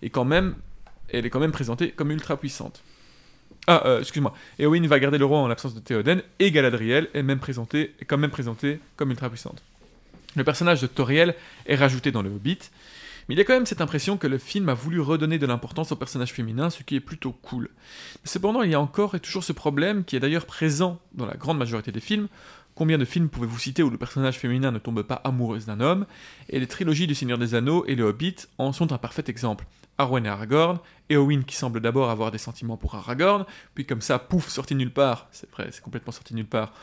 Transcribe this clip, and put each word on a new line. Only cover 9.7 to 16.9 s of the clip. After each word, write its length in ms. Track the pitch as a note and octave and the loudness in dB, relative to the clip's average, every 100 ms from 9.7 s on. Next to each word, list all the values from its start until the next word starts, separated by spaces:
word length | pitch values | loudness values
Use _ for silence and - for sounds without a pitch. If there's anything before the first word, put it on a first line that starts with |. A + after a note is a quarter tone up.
| _ - - - - - | _ -20 -20 -20 -20 -8
Le 80 | D3 | -2
personnage 360 | C#3+ - F3 D#3 | 0 2 4 4
de 60 | B2 | 2
Toriel 480 | - B2 D3 F3 E3+ - - - | 0 2 4 4 2 -10 -10 0
est 100 | C#3 | 4
rajouté 340 | C#3 B2+ C#3+ | 4 4 0
dans 120 | A2+ | 0
Le 80 | G2 | -2
Hobbit, 280 | G#2 A#2 F#3+ - - - - - - - | -2 -4 -4 -8 -20 -20 -20 -20 -16 -4
mais 80 | D#3 | 2
il 20 | |
y 20 | |
a 40 | |
quand 80 | G3+ | 4
même 140 | B3+ A#3+ | 4 2
cette 140 | F#3+ | -2
impression 360 | D3+ D#3 F#3+ G3+ | -2 -2 -2 -2
que 100 | C#3+ | 0
le 100 | C3+ | -2
film 320 | - G3+ F3+ | -4 -2 0
a 60 | |
voulu 240 | A#2+ C#3 E3+ | -2 -2 -2
redonner 380 | C#3 D#3+ D#3 D#3+ | 0 2 2 0
de 80 | C#3 | 0
l'importance 460 | A#2+ - - E3 | -2 -4 -6 -4
au 40 | D3+ | -4
personnage 360 | B2+ C3+ B2 | -6 -6 -6
féminin, 380 | - A2+ A2+ E3 | -6 -6 -2 -2
ce 120 | - | -4
qui 140 | - | -4